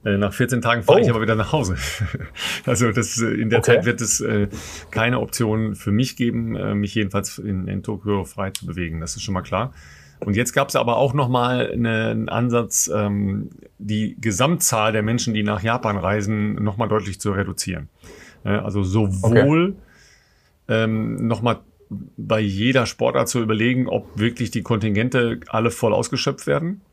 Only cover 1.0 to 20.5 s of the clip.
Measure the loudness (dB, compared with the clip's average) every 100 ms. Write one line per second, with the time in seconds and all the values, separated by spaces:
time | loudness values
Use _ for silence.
1 | 6 4 2 2 2 0 0 -2 -4 -4
2 | -4 -6 -10 -10 -8 -6 -2 2 2 2
3 | -2 -2 -2 0 2 2 6 4 4 0
4 | -2 -2 0 0 0 -4 -12 -16 -6 0
5 | 2 0 -2 -2 0 0 -2 -4 0 2
6 | 0 0 0 0 -4 -4 -2 -2 -2 -2
7 | 0 -2 -4 -8 -4 -4 -4 -6 -6 -6
8 | -2 -2 -2 -6 -6 -6 -8 -6 -6 -6
9 | -8 -8 -4 -4 -2 -2 -4 -8 -20 -20
10 | -20 -10 -2 0 0 0 0 0 2 2
11 | 2 2 2 2 2 0 0 0 0 0
12 | 0 -2 -2 0 2 0 0 -2 0 0
13 | 0 0 0 -2 -6 -12 -20 _ -4 -2
14 | -2 -2 -4 2 2 2 0 2 2 2
15 | 0 0 0 0 0 0 0 0 0 0
16 | 0 0 0 0 0 0 -2 -2 0 0
17 | -2 -6 -2 -2 -2 -4 -6 -6 -8 _
18 | -20 -20 -20 -10 -2 0 0 -2 2 2
19 | 2 2 2 4 4 4 2 -4 -16 -20
20 | -20 _ _ _ _